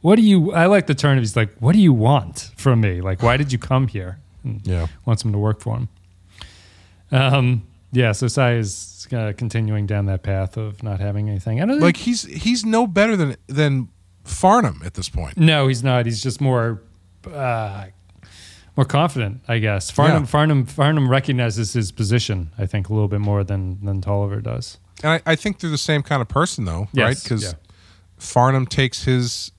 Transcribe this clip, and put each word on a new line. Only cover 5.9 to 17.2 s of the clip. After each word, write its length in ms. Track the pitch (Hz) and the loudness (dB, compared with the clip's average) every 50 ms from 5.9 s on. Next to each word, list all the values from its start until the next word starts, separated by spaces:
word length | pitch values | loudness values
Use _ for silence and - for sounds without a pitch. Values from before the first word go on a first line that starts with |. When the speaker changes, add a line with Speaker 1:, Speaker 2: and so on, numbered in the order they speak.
| _ _ _ _ _ _ _ _ _ - - - - - - - _ - - _ _ _ _ _ | _ _ _ _ _ _ _ _ _ -20 -20 -20 -20 -20 -20 -20 _ -20 -20 _ _ _ _ _
Speaker 1:
Um, 520 | - 131 135 131 131 143 127 123 123 117 - - _ _ _ _ - | 0 2 2 4 2 2 2 2 0 0 -4 -8 _ _ _ _ 0
yeah, 180 | 123 127 113 | 2 2 2
so 160 | 104 - 131 120 | 2 0 -2 -2
Cy 280 | - - 131 123 120 | 0 2 2 2 2
is, 520 | 120 110 101 92 - - - - - - - 131 | 0 -2 -4 -6 -10 -16 -18 -18 -20 -12 -8 -6
uh, 180 | 120 110 107 98 - | -4 -4 -4 -6 -6
continuing 480 | 123 110 - 113 110 107 107 104 101 95 | -6 -4 -2 -2 -2 -2 -2 -2 -2 -2
down 180 | 104 101 101 101 | -2 -2 -2 -2
that 160 | 98 92 _ | -2 -4 _
path 340 | 90 98 95 98 95 - - | -4 -2 -2 -4 -4 -6 -8
of 260 | 110 107 101 - - | -10 -10 -10 -10 -8
not 160 | 110 101 92 | -8 -6 -4
having 300 | 98 101 101 104 104 107 | -4 -4 -4 -4 -4 -4
anything. 320 | 104 95 90 113 110 120 | -4 -4 -4 -4 -2 -2
I 40 | 170 | 0
don't 140 | 220 269 294 | 0 0 2
Speaker 2:
Like, 160 | 302 175 170 | 4 2 2
Speaker 1:
think 100 | - - | 2 -2
Speaker 2:
he's, 180 | 233 240 220 - | -4 -4 -4 -6
he's 420 | - - 156 - 220 247 240 208 | -10 -12 -4 -2 0 0 0 0
no 200 | 220 220 226 240 | 0 2 2 2
better 300 | 214 170 196 202 226 220 | 2 2 2 2 4 4
than, 220 | 196 165 139 127 - _ - | 2 0 0 -2 -6 _ -8
than 400 | 135 139 151 147 139 131 123 - _ _ _ _ _ _ _ | -2 0 2 2 2 0 -2 -6 _ _ _ _ _ _ _
Farnham 560 | - - - - 185 202 247 226 123 82 71 82 | -12 -8 2 4 6 6 6 4 2 -2 -4 -12
at 80 | 90 - | -12 -10
this 120 | - 92 - | -10 -10 -6
point. 300 | - - 85 - - - | -6 -6 -8 -6 0 4
Speaker 1:
No, 300 | 160 165 160 147 139 135 | 4 4 6 4 2 2
he's 140 | 131 117 120 | 0 0 0
not. 200 | 135 127 123 120 | 0 2 2 0
He's 160 | 117 117 104 | 0 -4 -4
just 200 | 101 131 113 - | -4 -6 -4 -2
more, 400 | 143 135 127 123 117 117 113 98 - - _ _ _ _ _ _ | 0 0 2 2 0 -2 -4 -6 -12 -20 _ _ _ _ _ _